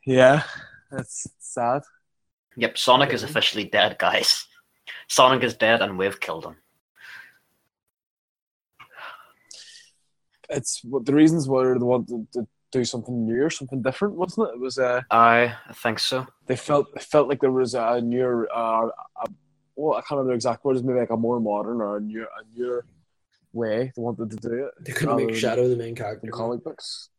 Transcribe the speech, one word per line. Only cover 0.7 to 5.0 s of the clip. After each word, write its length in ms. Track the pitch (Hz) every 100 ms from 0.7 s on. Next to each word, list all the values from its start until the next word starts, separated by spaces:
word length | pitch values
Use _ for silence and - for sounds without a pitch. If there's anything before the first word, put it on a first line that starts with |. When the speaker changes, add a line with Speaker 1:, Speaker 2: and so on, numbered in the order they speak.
| - _
Speaker 1:
that's 360 | 135 123 - - _
sad. 440 | - - 117 135 - _ _ _ _ _ _ -
Speaker 2:
Yep, 220 | 117 -
Sonic 340 | - 127 139
is 100 | 127
Speaker 3:
Okay. 80 | 107
Speaker 2:
officially 340 | 113 - 110 98
dead, 320 | 104 101 -
guys. 480 | 90 - - - - _ _ _ - -